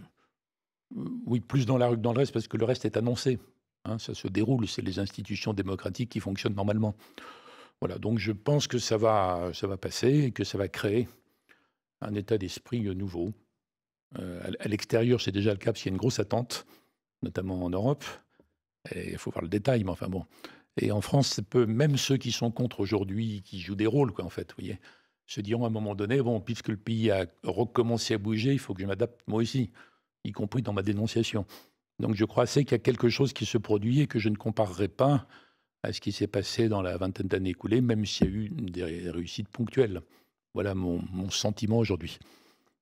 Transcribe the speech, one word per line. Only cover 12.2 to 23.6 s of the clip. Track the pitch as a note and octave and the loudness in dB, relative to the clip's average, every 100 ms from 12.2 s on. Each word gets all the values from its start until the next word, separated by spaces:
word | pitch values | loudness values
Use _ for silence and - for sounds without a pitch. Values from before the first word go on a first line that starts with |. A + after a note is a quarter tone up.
| F#2 A2 | 0 0
d'esprit, | - - - A#2+ G#2 | -2 -8 -6 -2 -2
euh, | |
nouveau. | F#2 G2 F2 F2+ - _ _ _ _ _ _ _ - | -4 -4 -4 -4 -6 _ _ _ _ _ _ _ -12
Euh, | F#2 F2 | -10 -10
à | F#2 | -10
l-, | - | -8
à | - | -4
l'extérieur, | G2+ - A#2 A#2+ B2 | -4 2 4 4 4
c'est | - | 2
déjà | G2+ G#2 | 0 2
le | G2 | 0
cas, | - | -2
parce | A2 | -2
qu'il | G2+ | -2
y | |
a | |
une | F#2+ | 0
grosse | A#2+ - | 0 0
attente, | G2+ A2 B2+ - - - _ _ _ _ | 0 0 0 -6 -12 -20 _ _ _ _
notamment | - - F#2+ F2+ | -6 -4 -4 -2
en | F2 | -2
Europe. | F#2 A#2 D3 - - _ _ _ _ _ _ - | 0 0 0 -6 -16 _ _ _ _ _ _ -12
Et | - - | -8 -8
il | - | -8
faut | - | -6
voir | - | -6
le | E2+ | -2
détail, | G#2 A#2 B2 | 0 2 2
mais | F#2 | 2
enfin | E2 G2+ | -4 -4
bon. | F#2 - - - - _ - | -6 -8 -16 -20 -20 _ -2
Et | G#2+ | 0
en | G#2 | 0
France, | - C#3+ C3 | 2 2 2
c'est | - | -2
peu, | G#2 B2+ A2+ | 0 2 4
même | A2+ D3+ C#3+ | 4 2 2
ceux | - C3+ | 2 0
qui | B2 | 0
sont | - A#2+ | -2 -2
contre | - B2 - | 0 -2 -2
aujourd'hui, | G2+ G#2+ G2 G2+ A2+ G#2 | 0 0 0 -2 -2 -4
qui | - F#2+ | -8 -10